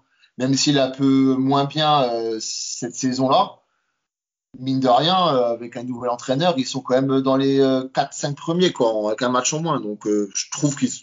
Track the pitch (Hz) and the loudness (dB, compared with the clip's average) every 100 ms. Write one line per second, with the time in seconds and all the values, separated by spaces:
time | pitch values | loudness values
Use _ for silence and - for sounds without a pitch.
0 | _ _ _ - 127 135 147 143 131 131 | _ _ _ -4 0 2 2 2 2 2
1 | 139 135 135 131 131 139 143 151 151 147 | 2 4 4 2 2 2 0 0 2 2
2 | 123 117 113 110 - - - - 117 - | 2 0 -4 -4 -6 -10 -10 -8 -8 -4
3 | 127 127 131 160 202 - _ _ _ _ | -4 0 2 2 0 -6 _ _ _ _
4 | _ _ _ _ _ - 131 131 131 120 | _ _ _ _ _ -10 -4 0 4 4
5 | 156 185 170 131 120 113 117 123 123 123 | 4 2 2 2 0 -2 -8 -10 -10 -6
6 | 123 123 - 135 180 135 123 135 - 127 | -6 -6 -2 0 0 0 -2 -6 -2 0
7 | 135 135 135 135 139 135 135 131 131 - | 2 0 2 2 2 4 4 2 -2 -4
8 | 139 - 151 147 - 175 180 - 117 110 | -4 -4 -6 -6 -2 2 2 2 0 0
9 | 107 110 123 123 127 156 165 135 107 104 | -2 -2 0 0 0 -2 -2 -2 -4 -6
10 | 107 104 101 - - - 147 143 127 - | -2 -2 -2 -6 -8 -2 -2 0 -4 -4